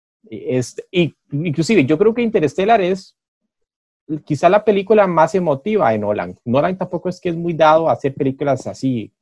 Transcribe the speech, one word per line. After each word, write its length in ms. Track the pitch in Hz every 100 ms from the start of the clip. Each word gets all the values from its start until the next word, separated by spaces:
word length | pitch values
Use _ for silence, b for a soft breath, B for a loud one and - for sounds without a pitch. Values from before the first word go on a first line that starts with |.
| _ _ -
Este, 560 | 110 - 127 120 - -
y, 240 | 175 160 - _
inclusive, 540 | 143 175 147 160 214 131
yo 120 | 156
creo 160 | 214
que 80 | 233
Interstellar 580 | 233 214 156 - 196 226
es 360 | 180 190 - _ _ _ _ _ _ _ _ _ - 156 -
quizá 240 | 143 175
la 140 | 208
película 420 | 220 202 196 214 190
más 300 | 160 160 190
emotiva 560 | 175 135 214 214 127
de 80 | 110
Nolan. 400 | 104 104 90 92 117
Nolan 320 | 127 170 190
tampoco 320 | 185 170 185
es 100 | 170
que 100 | 180
es 60 | 165
muy 180 | 170
dado 360 | 156 156 160 160
a 40 |
hacer 200 | 135 139
películas 520 | - 135 135 143 131 107
así 440 | 95 135 120 101 _